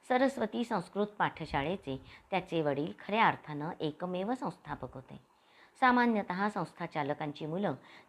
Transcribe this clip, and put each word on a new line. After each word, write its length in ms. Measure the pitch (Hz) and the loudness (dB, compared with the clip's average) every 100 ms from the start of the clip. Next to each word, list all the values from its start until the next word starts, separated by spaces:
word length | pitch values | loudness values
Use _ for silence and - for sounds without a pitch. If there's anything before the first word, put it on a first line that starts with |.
| - | 0
सरस्वती 540 | 254 269 269 208 226 | 4 4 2 -2 -2
संस्कृत 440 | 233 214 170 196 208 | -2 -2 -2 -2 -2
पाठशाळेचे 920 | - 160 - 156 151 143 190 - 131 - - _ | 2 0 0 -4 -2 -2 -4 -4 -8 -8 -20 _
त्याचे 300 | 190 180 170 | -4 0 0
वडील 320 | 147 139 160 208 - | 2 0 -2 -6 -4
खऱ्या 200 | 208 202 | 4 4
अर्थानं 420 | 135 - 147 151 - | 4 -6 -6 -6 -2
एकमेव 540 | 156 147 180 180 196 | -4 -4 -6 -2 -2
संस्थापक 600 | 254 226 160 - 147 127 | -2 -4 -8 -12 -10 -10
होते. 260 | 131 127 139 _ _ _ - - - | -12 -16 -18 _ _ _ -20 -20 2
सामान्यतः 720 | 254 247 240 220 190 185 208 | 6 6 6 4 0 0 0
संस्थाचालकांची 960 | 202 160 - 170 160 139 147 151 143 156 | 0 -4 -4 -6 -2 -2 -2 -4 -6 -4
मुलं 280 | 165 202 131 - - | -2 -2 -2 -10 -20